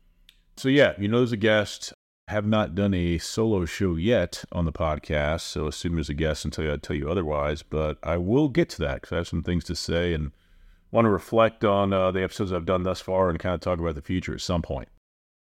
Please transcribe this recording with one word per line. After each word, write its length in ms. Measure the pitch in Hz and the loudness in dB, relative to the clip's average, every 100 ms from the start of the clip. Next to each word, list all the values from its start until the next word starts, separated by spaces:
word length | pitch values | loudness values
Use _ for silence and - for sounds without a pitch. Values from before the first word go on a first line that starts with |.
| _ _ _ _ _ - | _ _ _ _ _ -4
So 120 | 135 | 4
yeah, 240 | 143 110 82 | 6 6 4
you 120 | 101 | 2
know 100 | 120 | 2
there's 140 | 123 | 2
a 40 | 113 | 2
guest. 560 | 107 107 104 - - - _ _ - | 4 4 2 -6 -14 -16 _ _ -6
Have 180 | 107 104 | -2 2
not 300 | 107 95 85 | 2 0 0
done 180 | 101 | 2
a 240 | 92 87 82 | 2 2 0
solo 460 | - - 110 98 | -2 -2 2 2
show 320 | 82 - 98 82 | 0 -2 0 0
yet 480 | 98 117 87 - - | 2 2 0 -6 -8
on 120 | 87 | -2
the 80 | 82 | -2
podcast, 680 | - 82 76 - 76 73 82 | -2 -4 -4 -4 -2 0 -2
so 260 | - 80 76 | -6 -6 -4
assume 300 | - 90 82 | -4 -4 -2
there's 120 | 78 | -2
a 60 | |
guest 300 | 71 78 76 | -2 -2 -2
until 280 | 78 - 78 | -6 -4 -4
I 40 | 73 | -4
tell 200 | - 76 | -4 -4
you 140 | 71 | -2
otherwise, 540 | 92 78 73 73 76 | -2 0 0 -2 -4
but 340 | - 76 78 76 | -4 -2 -2 -4
I 120 | - 85 | -4 -2
will 320 | 90 127 151 | 2 2 2
get 200 | 123 170 | 0 -2
to 80 | - | -2
that 200 | 73 65 | -4 -4
'cause 100 | - | -6
I 40 | 85 | -6
have 120 | 85 | -2
some 140 | 82 | -4
things 220 | 85 87 | 0 -2
to 100 | - | -2
say 400 | 82 - 85 87 | -6 -2 0 0
and 160 | 80 73 - _ - - - _ | 0 -4 -10 _ -20 -20 -20 _
wanna 180 | 110 113 | 2 4
reflect 540 | 92 - 113 110 - | 2 2 4 4 4
on, 280 | 107 101 98 | 2 4 4
uh, 200 | 95 92 | 2 2
the 100 | 92 | 0
episodes 300 | 92 - 98 | -2 -2 -4
I've 120 | 90 | -2
done 200 | 85 92 | 0 0
thus 160 | 90 87 | 0 -4
far 280 | - 95 92 | -2 2 2
and 120 | 82 | 0
kinda 180 | 95 85 | -2 -2
talk 220 | 92 87 | -2 -2
about 160 | 82 76 | -2 -4
the 60 | |
future 320 | - 92 - | -4 -4 -4
at 60 | - | -6
some 220 | - 87 | -2 -2
point. 260 | - 67 - _ _ _ _ _ _ | -2 -8 -10 _ _ _ _ _ _